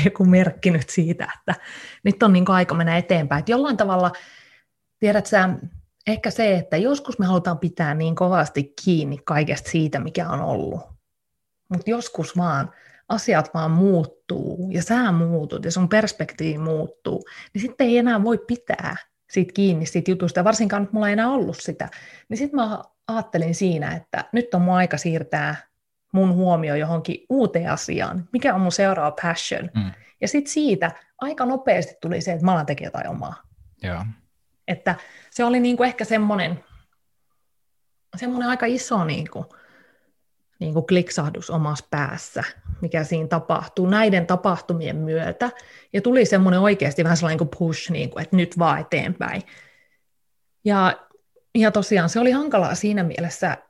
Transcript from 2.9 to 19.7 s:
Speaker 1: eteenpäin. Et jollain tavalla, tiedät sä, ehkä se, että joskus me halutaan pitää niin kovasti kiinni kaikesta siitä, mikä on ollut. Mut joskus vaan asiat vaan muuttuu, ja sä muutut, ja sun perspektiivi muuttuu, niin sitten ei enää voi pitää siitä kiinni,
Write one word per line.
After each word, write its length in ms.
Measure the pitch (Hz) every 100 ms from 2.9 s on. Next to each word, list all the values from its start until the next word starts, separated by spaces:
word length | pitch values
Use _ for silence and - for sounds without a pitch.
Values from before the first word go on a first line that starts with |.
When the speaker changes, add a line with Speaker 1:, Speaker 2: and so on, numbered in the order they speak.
| 170
Speaker 1:
eteenpäin. 420 | 175 175 143 147
Et 100 | 220
jollain 280 | 240 285 220
tavalla, 340 | 202 185 180 - - - - _ _ _ _ _
tiedät 260 | 214 208 202
sä, 240 | 208 185 - 175 - - _ -
ehkä 240 | 220 226
se, 240 | - 220 185
että 220 | 170 156
joskus 420 | 233 285 277 226
me 60 | 185
halutaan 340 | 180 180 170
pitää 340 | 170 - 156
niin 220 | 151 160 165
kovasti 580 | 180 180 156 - 143 - 190
kiinni 320 | 170 143 139
kaikesta 460 | - 151 151 147 -
siitä, 300 | 170 156 139
mikä 300 | 160 180 165
on 120 | 143
ollut. 400 | 156 110 73 - - - _ _ _ _ _ _ -
Mut 180 | 180 208
joskus 500 | 233 - - 156 180
vaan 340 | 175 139 160 - - _ -
asiat 440 | 220 - 170 151
vaan 180 | 165 160
muuttuu, 1000 | 165 196 180 151 - - - - 170 185
ja 120 | 175
sä 280 | 170 240 233
muutut, 540 | 165 165 170 147 - 165
ja 60 |
sun 180 | 175 180
perspektiivi 680 | 214 214 - 151 - 160 151
muuttuu, 680 | 156 156 156 - - - - - -
niin 80 | 202
sitten 260 | 240 - 247
ei 100 | 240
enää 260 | 240 220
voi 140 | 214 220
pitää 580 | - 240 - - 170 180 - _ _
siitä 220 | 190 180
kiinni, 320 | - 196